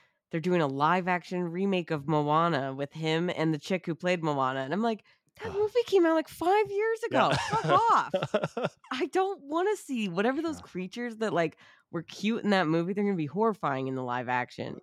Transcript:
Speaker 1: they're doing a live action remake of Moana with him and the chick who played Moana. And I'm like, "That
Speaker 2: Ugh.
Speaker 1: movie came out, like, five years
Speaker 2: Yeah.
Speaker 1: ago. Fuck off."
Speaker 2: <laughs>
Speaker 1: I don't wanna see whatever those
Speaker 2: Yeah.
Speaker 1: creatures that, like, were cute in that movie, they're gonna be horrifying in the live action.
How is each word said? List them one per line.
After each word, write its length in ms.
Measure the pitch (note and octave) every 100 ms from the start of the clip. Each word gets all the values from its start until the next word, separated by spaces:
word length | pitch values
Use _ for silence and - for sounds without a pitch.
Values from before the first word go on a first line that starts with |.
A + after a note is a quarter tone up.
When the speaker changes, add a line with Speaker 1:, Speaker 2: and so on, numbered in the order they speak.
| _ _ _
Speaker 1:
they're 80 | E3
doing 220 | E3 F3+
a 60 | D3
live 400 | C3+ D#3 F3+ F3+
action 420 | F3+ - F3+ F3
remake 400 | E3+ G3 F#3 D#3+
of 160 | D#3 C#3
Moana 640 | D3+ D3 D#3 E3+ D3 C3+
with 200 | C3+ C#3+
him 360 | D#3 D#3+ D#3+ F3 -
and 180 | D#3+
the 60 | D3+
chick 260 | - F#3 E3+
who 100 | D#3
played 280 | F3 F3+
Moana. 380 | D#3 C#3 C3 C3+
And 120 | C3+
I'm 80 | F3+
like, 220 | A#3 G#3+ _ _ _ -
"That 100 | A4+
Speaker 2:
Ugh. 60 | G4+
Speaker 1:
movie 260 | G#4 A#4+ A#4
came 200 | G4 E4
out, 80 | D#4+
like, 140 | D#4+
five 420 | - E4+ G4+ G4+
years 320 | G4+ A4 A4+ A#4
Speaker 2:
Yeah. 120 | -
Speaker 1:
ago. 140 | F3 C#3
Fuck 340 | A5+ A4+ D#3
off." 440 | - A4+ D4 C3
Speaker 2:
<laughs> 680 | F#3+ D3+ G#3 E3+ - A3+ - -
Speaker 1:
I 160 | C4 D4+
don't 340 | F4+ F#4+ F#4
wanna 320 | C#4 D#4+ F#4+ G4+
see 320 | - B3 G3+
whatever 320 | E3+ A3 C#4
those 180 | E4 C4
Speaker 2:
Yeah. 20 |
Speaker 1:
creatures 560 | - F#3 F#3 A#3 A#3+ A3
that, 160 | A3
like, 240 | E3 E3 - - - _
were 120 | E3+
cute 400 | - - G3+ A#3
in 80 | G#3
that 160 | G3 D#3
movie, 260 | E3 E3+
they're 100 | G3+ G3+
gonna 100 | F#3
be 80 | D3
horrifying 600 | F3+ A3+ G3+ D3+ C3+ C3
in 80 | C3
the 80 |
live 260 | B2+ B2 B2
action. 500 | B2 B2 - B2 -